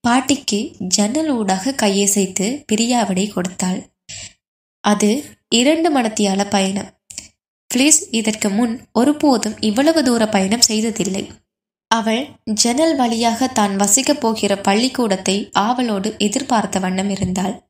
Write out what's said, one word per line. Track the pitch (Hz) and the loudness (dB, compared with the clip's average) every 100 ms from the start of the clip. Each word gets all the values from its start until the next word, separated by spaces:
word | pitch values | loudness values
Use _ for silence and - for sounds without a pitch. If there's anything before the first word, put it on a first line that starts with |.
பாட்டிக்கு | 240 247 262 277 - 202 262 - | 2 2 2 -2 0 -4 -4 -8
ஜன்னல் | 185 - 208 285 320 | -4 0 0 0 0
ஊடாக | 247 196 190 262 | -2 0 -2 -2
கையசைத்து | 269 208 196 202 202 185 185 190 285 - | 0 0 2 2 2 0 -2 -4 -6 -4
பிரியாவிடை | 214 233 247 202 185 214 | -2 2 0 0 -2 -2
கொடுத்தாள். | - 180 - 185 185 - _ - - - _ _ _ _ _ | -4 -6 -4 -4 -4 -8 _ -20 -18 -18 _ _ _ _ _
அது | 208 202 208 247 - - _ | 0 2 2 0 -6 -20 _
இரண்டு | 233 254 320 330 285 | 2 4 2 2 0
மணத்தியால | 226 220 202 190 202 | -2 -2 -2 0 0
பயணம். | 202 190 196 190 _ _ - - _ _ _ _ | 0 0 -4 -8 _ _ -20 -20 _ _ _ _
பிளிஸ் | 247 285 311 - | 0 2 2 0
இதற்கு | 226 214 214 208 | -2 -2 -2 -2
முன் | 196 240 233 - | 0 0 -4 -4
ஒருபோதும் | 240 254 302 302 240 214 214 | 2 2 2 2 2 0 -2
இவ்வளவு | 220 208 285 320 | 0 2 4 4
தூர | 262 233 214 | 2 2 2
பயணம் | 214 190 233 | 2 2 2
செய்ததில்லை. | - 214 226 214 185 190 - - _ _ _ _ _ | 2 2 -2 -2 -4 -4 -8 -16 _ _ _ _ _
அவள் | 226 220 226 294 - - | -2 0 -2 -4 -12 -8
ஜன்னல் | 214 233 247 330 285 | -2 0 2 2 2
வழியாக | 240 226 240 220 262 | 0 2 0 0 0
தான் | - 202 196 | 2 0 2
வசிக்கப் | 202 - 269 294 | 2 2 2 0
போகிற | 233 220 202 196 | 0 0 0 0
பள்ளிக்கூடத்தை | 196 202 254 254 233 185 185 202 - | 2 2 0 0 0 0 0 -2 -2
ஆவலோடு | - 208 247 247 202 202 - | -2 0 0 0 -2 -4 -2
எதிர்பார்த்த | 202 262 269 233 196 190 | -2 -2 0 0 0 -2
வண்ணம் | 185 185 202 | -2 -2 -4
இருந்தாள். | 190 185 185 190 233 _ | -2 -4 -2 -4 -6 _